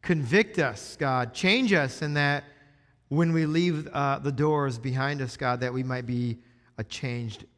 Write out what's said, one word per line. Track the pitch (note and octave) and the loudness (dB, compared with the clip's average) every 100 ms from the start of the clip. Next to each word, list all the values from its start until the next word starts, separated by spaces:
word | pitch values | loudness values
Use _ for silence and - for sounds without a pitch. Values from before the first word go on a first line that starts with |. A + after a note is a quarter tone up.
convict | - E3+ B2+ E3+ G#3+ G#3+ | 0 0 2 2 2 0
us, | C#3+ G#2+ - - | -2 -2 -14 -4
God, | C#3+ C3 A#2+ - | 0 0 -2 0
change | F#3 A3 B3+ | 2 4 4
us, | F#3+ C#3 - | 4 2 -2
and | D3+ D3 | -2 0
that | C#3+ C#3+ - - - _ _ _ _ | 2 0 -4 -20 -20 _ _ _ _
when | C#3+ E3+ | 2 4
we | D#3+ D#3 | 4 2
leave, | D#3 F3 D#3 D3+ | 2 2 0 -2
uh, | C3+ C#3+ C#3 | -2 0 0
the | C#3 | -2
doors | C3+ D3+ D3+ C#3 A#2 | 0 2 2 0 -2
behind | B2+ B2+ C3+ C#3+ | -2 -2 -2 -2
us, | C3 - | -6 -4
God, | C3 B2 | -2 0
that | B2+ | 0
we | B2+ | -2
might | C3 B2+ B2 | -2 -4 -2
be | B2 A#2+ A#2 - _ _ - | -2 0 -2 -10 _ _ -10
a | |
changed | G#2+ - C3+ A#2+ A#2 G2+ - | -10 -6 -6 -4 -6 -10 -16